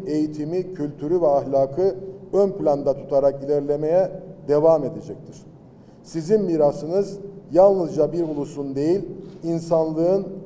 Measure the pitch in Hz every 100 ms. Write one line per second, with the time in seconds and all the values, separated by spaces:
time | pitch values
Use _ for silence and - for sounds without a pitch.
0 | 185 151 151 151 151 185 180 - 147 -
1 | 147 180 156 139 135 135 135 175 190 190
2 | - - - 190 196 185 151 143 139 -
3 | - 139 139 135 139 147 143 147 151 180
4 | 190 - - - 139 147 160 160 127 -
5 | - 98 - - - - - - - -
6 | - 165 160 220 185 156 147 - 151 190
7 | 202 - - - - 165 202 190 160 156
8 | 151 170 160 147 135 143 139 139 156 196
9 | - - - - 165 165 165 165 160 160
10 | 175 196 190 -